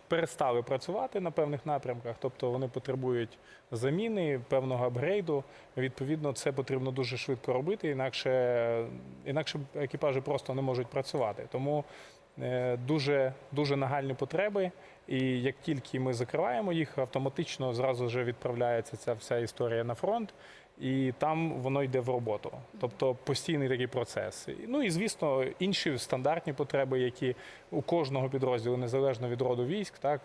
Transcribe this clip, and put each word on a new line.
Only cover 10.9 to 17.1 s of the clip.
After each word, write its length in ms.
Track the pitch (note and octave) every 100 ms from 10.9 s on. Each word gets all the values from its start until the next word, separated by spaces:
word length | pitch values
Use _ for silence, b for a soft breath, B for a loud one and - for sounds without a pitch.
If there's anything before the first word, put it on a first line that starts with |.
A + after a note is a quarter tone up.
| C#3 - D3 G#2+ A2 A#2+
Тому, 320 | B2+ C#3+ D3 B B B B - C#3
е, 380 | B2 B2+ B2 B2
дуже, 560 | B2 D#3 C3+ C#3 C3 C3 -
дуже 240 | C3+ C#3+
нагальні 380 | C#3 C3 C#3+ C3+
потреби, 580 | B2+ C3+ E3 G#3 G3+ F3+ B B B -
і 340 | C3 C3 B2+
як 140 | B2 -
тільки 380 | E3 C#3 - C3
ми 140 | C3
закриваємо 600 | A#2+ A#2+ D3 G#3 A#3+ G3
їх, 240 | E3 D3 C#3
автоматично 760 | B2+